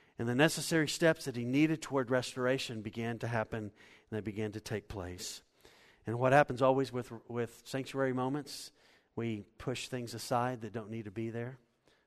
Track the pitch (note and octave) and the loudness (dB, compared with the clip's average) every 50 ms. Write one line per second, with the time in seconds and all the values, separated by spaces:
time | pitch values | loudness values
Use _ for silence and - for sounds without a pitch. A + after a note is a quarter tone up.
0 | _ _ _ - A#2 A#2 A#2+ B2+ D3 D#3+ - - D3+ - E3+ D#3+ D#3 C#3+ - - | _ _ _ -4 -2 0 4 6 4 4 4 2 -2 0 2 2 2 2 2 4
1 | E3+ E3 D#3+ - - C#3+ A#2+ A#2+ A#2+ A#2+ B2+ C#3 D#3 D#3 D#3+ D#3 - - C3 C#3 | 4 4 4 4 0 -6 -6 -4 -2 2 4 6 6 6 4 2 -2 -2 0 0
2 | C3 A2 C3 B2+ A#2+ - - C3 B2+ B2 C3 C3+ - - B2 A2 G#2 A2+ G#2+ A#2 | 2 4 2 2 2 0 -2 0 2 2 2 2 0 -4 -6 -8 -8 -8 -6 -4
3 | A#2 A2+ A#2+ A2 - A#2 A#2+ A2+ A2 - - A2+ G#2+ G#2 - - - - - - | -4 -4 -4 -4 -4 -2 0 -2 -2 -2 -4 -6 -6 -6 -10 -14 -20 -20 -20 -20
4 | _ - A2 G#2+ G2 G#2+ G2+ G2+ A2 G#2+ G2+ G#2+ - - A2+ G#2 F#2+ - - G#2 | _ -8 -6 -6 -4 -4 -4 -4 -4 -4 -4 -6 -8 -6 -6 -6 -6 -8 -8 -8
5 | F2+ F2+ F2+ F2+ - - - - - _ _ _ - - - - - - _ _ | -8 -8 -8 -10 -10 -10 -10 -12 -16 _ _ _ -20 -20 -20 -20 -20 -20 _ _
6 | _ - A2 A#2+ B2+ C3 C3 C#3+ D3 - B2+ A#2 C3+ C3 C3 C3+ C3+ A#2+ A#2 B2 | _ -4 -2 2 4 6 8 8 8 6 4 4 6 6 6 6 2 0 -2 -6
7 | A#2+ - A#2 A2+ - - A#2 A#2+ A#2+ A2+ - - - - - C3+ C3 - - C3+ | -6 -6 -10 -14 -10 -6 -4 -4 -4 -4 -6 -12 -12 -8 -6 -6 -6 -4 -2 0
8 | C3+ C3 B2+ B2+ C#3 C3 C#3 D3+ C#3 - - - - - - _ _ _ _ _ | 0 2 2 0 0 0 0 -2 -4 -6 -10 -12 -14 -14 -18 _ _ _ _ _
9 | _ _ _ - A#2 A#2 A2 G#2 G2+ - _ - - - B2 - - - - B2+ | _ _ _ -4 -4 -2 -2 -4 -6 -10 _ -10 -6 -6 -4 -4 -6 -6 -6 -6
10 | A#2+ A#2 - A2+ - - C3+ A#2+ A#2+ B2+ B2+ A2+ A2+ G#2+ G2 A#2 A2 G2+ A2+ A2+ | -6 -6 -8 -8 -4 0 0 2 2 0 -2 -4 -6 -8 -8 -8 -8 -6 -8 -8
11 | A2 G#2 F#2+ A2 A2+ A2+ A2 A#2 A#2+ B2 C3+ - _ _ _ _ _ _ _ _ | -8 -8 -6 -6 -4 -4 -4 -6 -6 -8 -10 -14 _ _ _ _ _ _ _ _
12 | _ | _